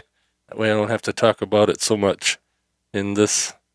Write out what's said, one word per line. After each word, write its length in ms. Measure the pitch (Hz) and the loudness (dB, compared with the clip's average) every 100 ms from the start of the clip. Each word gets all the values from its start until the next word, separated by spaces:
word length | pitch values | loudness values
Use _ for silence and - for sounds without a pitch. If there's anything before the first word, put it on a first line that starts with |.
| - _ _ _ - | -12 _ _ _ -16
That 100 | - | -4
way 100 | 110 | 0
I 60 | 107 | 0
don't 140 | 107 | 0
have 120 | 110 | -4
to 100 | - | -4
talk 280 | - 113 - | 0 2 2
about 280 | 98 104 104 | 0 2 2
it 120 | - | 0
so 140 | - 107 | -2 0
much 420 | 98 - - - _ _ _ _ _ | 0 0 -6 -8 _ _ _ _ _
in 200 | 101 101 | -6 -2
this 400 | 101 104 - - - _ | 2 2 0 -6 -10 _